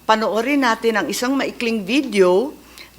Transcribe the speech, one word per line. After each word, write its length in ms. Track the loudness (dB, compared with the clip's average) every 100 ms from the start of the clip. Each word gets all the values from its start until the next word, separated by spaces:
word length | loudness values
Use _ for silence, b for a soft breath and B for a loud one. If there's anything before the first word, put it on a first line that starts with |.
Panoorin 640 | 2 0 2 -2 0 0 0
natin 320 | 0 0 0
ang 80 | -2
isang 300 | -4 -2 -2
maikling 480 | -4 -4 -4 -4 0
video 640 | -2 0 2 4 4 0 -8 B B B